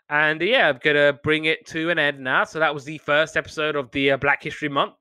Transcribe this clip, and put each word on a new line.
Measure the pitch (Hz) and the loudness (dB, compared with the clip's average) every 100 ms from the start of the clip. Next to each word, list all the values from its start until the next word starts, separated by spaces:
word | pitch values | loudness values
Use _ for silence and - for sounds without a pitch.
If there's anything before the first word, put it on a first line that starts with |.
| - | -4
And | 151 151 156 | 0 2 0
yeah, | 180 254 165 | 0 2 2
I'm | 131 | 2
gonna | 156 147 143 | 2 4 4
bring | 135 151 156 | 2 0 0
it | 160 156 - | 0 -2 -4
to | 165 160 | -6 -2
an | 165 | 0
end | 147 139 | -2 -2
now. | 131 156 | -2 -2
So | 208 160 | -2 -2
that | 156 | -2
was | 147 | -2
the | 135 156 | -10 -10
first | - 147 156 160 | 0 0 2 -2
episode | - - 151 147 | -6 -4 -4 -4
of | 123 | -4
the, | 139 139 | 0 2
uh, | 135 | 2
Black | 151 139 | 2 0
History | 156 - 151 | -4 -8 -4
Month. | 139 196 _ | -2 -2 _